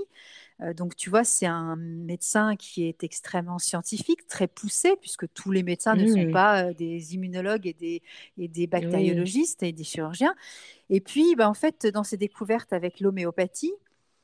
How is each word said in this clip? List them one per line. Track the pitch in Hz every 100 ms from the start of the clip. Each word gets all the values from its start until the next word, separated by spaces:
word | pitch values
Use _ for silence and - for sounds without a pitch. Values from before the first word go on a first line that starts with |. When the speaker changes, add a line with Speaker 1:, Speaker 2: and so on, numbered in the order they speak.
| 403 - - - - -
Speaker 1:
Euh, | 170
donc, | 165 175
tu | - -
vois, | 208
c'est | 240 - 180
un | 170 165 165
médecin | 165 165 170 175 - 214 214
qui | 208 - -
est | 165 -
extrêmement | 165 - - 180 175 180
scientifique, | - 175 - 214 - 339 -
très | - 180
poussé, | - 208 - 349 381
puisque | - - 170
tous | - 190
les | 190
médecins | 180 175 - 220
ne | 214
sont | 208 170
Speaker 2:
Mhm. |
Speaker 1:
pas, | 170 202 202
euh, | 180
des | 170 165 170 156
immunologues | 185 185 180 185 220 185
et |
des, | 160 165 170 - - - -
et | 175
des | 165
Speaker 2:
Oui. | 175
Speaker 1:
bactériologistes | 180 170 185 185 175 180 220 330 -
et | 180
des | 160
chirurgiens. | 156 - 156 180 277 381 - - - - -
Et | 196
puis, | 190 285 330
bah, | 294 208
en |
fait, | 208 311 - 220
dans | 202
ses | 208 202
découvertes | 202 - 208 226 -
avec | 180 175 -
l'homéopathie, | 196 190 175 170 185 - 311 403 _ _ _ _